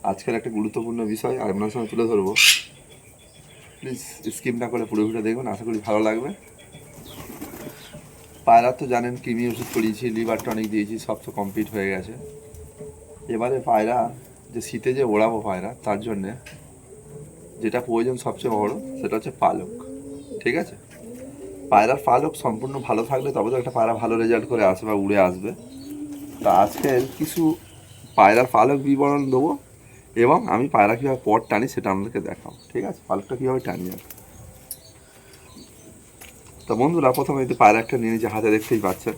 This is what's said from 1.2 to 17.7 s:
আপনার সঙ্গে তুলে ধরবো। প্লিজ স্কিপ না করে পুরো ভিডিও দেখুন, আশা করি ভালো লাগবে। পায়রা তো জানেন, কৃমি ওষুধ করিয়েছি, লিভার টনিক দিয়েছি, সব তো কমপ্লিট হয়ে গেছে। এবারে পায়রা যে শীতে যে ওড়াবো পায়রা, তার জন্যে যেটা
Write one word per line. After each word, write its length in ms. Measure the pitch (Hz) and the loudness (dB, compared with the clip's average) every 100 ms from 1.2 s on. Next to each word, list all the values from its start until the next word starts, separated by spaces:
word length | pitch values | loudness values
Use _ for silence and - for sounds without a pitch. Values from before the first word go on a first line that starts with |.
| 123 127 107 | -2 -2 -2
আপনার 240 | 95 107 | -2 -2
সঙ্গে 140 | 123 110 | -4 -4
তুলে 140 | - 117 | 0 2
ধরবো। 200 | 110 95 110 - - - - - - - - - - - - - - | 2 2 2 4 2 -2 -20 -20 -20 -20 -20 -20 -20 -20 -20 -20 -16
প্লিজ 200 | 131 123 - - - - | -12 -10 -12 -10 -10 -6
স্কিপ 200 | 131 117 | -4 -4
না 120 | 117 | -2
করে 120 | 120 110 | -4 -2
পুরো 160 | 110 107 | 0 0
ভিডিও 160 | 113 | 0
দেখুন, 240 | 107 117 123 | -2 -2 -4
আশা 100 | 98 113 | -6 -4
করি 100 | 110 107 | -6 0
ভালো 120 | 107 110 | 2 2
লাগবে। 220 | 110 135 202 - - - - - - - - - - - - - - - - - - - - - | 0 -4 -10 -16 -20 -20 -20 -20 -20 -20 -18 -16 -16 -16 -14 -16 -16 -20 -20 -20 -20 -20 -6 6
পায়রা 240 | 117 120 127 | 8 6 0
তো 40 | 135 | 0
জানেন, 200 | 120 120 123 | 0 0 -6
কৃমি 200 | - 117 120 | -4 -2 -2
ওষুধ 180 | 113 123 123 | -4 -4 0
করিয়েছি, 300 | 113 107 123 110 | 0 -2 -4 -2
লিভার 220 | 113 110 - | -2 -2 -2
টনিক 220 | 110 107 | -4 -2
দিয়েছি, 220 | 107 104 110 - | -2 -2 -4 -6
সব 100 | 107 - | -8 -6
তো 40 | 107 | -6
কমপ্লিট 300 | 98 101 101 | -4 -4 -4
হয়ে 140 | 110 98 | -2 -2
গেছে। 200 | 95 92 123 - - - - - - - - - - - | -2 -6 -12 -14 -16 -18 -20 -20 -16 -18 -18 -20 -20 -6
এবারে 240 | 117 120 131 123 | -2 0 -2 2
পায়রা 280 | 113 110 123 113 127 - - - | 2 2 0 -2 -4 -18 -20 -12
যে 80 | 120 - | -10 -8
শীতে 220 | 117 127 131 | -4 -2 0
যে 60 | 131 | 2
ওড়াবো 260 | 104 110 113 107 | 4 4 2 -4
পায়রা, 220 | 92 92 123 - | -4 -6 -8 -4
তার 140 | 101 113 | -4 -4
জন্যে 240 | 101 95 123 - - - - - - - - - - - - | -6 -6 -8 -14 -20 -20 -20 -20 -20 -18 -18 -18 -20 -20 -6
যেটা 180 | 110 | -2